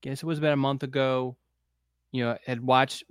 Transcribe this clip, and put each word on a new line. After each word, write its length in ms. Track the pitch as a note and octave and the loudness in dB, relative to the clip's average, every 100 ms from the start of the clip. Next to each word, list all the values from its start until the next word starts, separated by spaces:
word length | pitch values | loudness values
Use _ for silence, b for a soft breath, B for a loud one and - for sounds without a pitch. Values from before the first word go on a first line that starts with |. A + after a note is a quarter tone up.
guess 240 | C3+ C3+ | -10 -8
it 20 | D#3+ | -6
was 120 | D#3 | -2
about 160 | D3+ | 2
a 20 | C#3+ | 2
month 260 | C3+ C#3 | 2 0
ago, 540 | C#3 C3+ C3 C3 B2+ B2+ _ _ _ _ _ _ _ | -2 0 0 0 -2 -8 _ _ _ _ _ _ _
you 140 | C3 | -2
know, 120 | A#2+ A#2 | -2 -2
had 160 | - A#2+ | -4 -4
watched 440 | B2+ B2+ C3 - - | 4 4 4 -2 -12